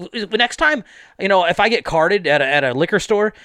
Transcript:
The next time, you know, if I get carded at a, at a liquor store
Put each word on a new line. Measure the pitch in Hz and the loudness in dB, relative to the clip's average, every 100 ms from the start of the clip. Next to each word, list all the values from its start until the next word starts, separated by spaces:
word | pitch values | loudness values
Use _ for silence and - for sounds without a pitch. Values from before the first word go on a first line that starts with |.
| 180 | -12
The | 233 202 220 | -10 -4 -2
next | 240 - | -2 0
time, | 311 302 - - - - | 0 0 -6 -20 -20 -6
you | 190 | 0
know, | 190 175 | 2 2
if | - | 2
I | 214 | 2
get | 226 | 0
carded | - 160 160 202 160 | -2 0 2 0 0
at | 147 | 0
a, | 135 | 2
at | 143 | 0
a | 135 | 0
liquor | 123 170 208 | 0 0 -2
store | - 208 214 - | 0 0 0 -4